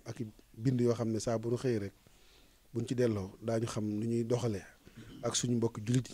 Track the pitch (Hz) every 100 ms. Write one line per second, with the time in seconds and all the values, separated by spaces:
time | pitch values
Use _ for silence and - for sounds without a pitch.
0 | - - 110 - - - 123 123 120 113
1 | 113 110 123 113 117 120 131 110 98 -
2 | - - - - - _ _ 117 113 123
3 | 123 104 95 - 113 113 113 113 104 104
4 | 117 117 117 120 120 98 - - - -
5 | - - 120 - 123 120 113 - 110 127
6 | 117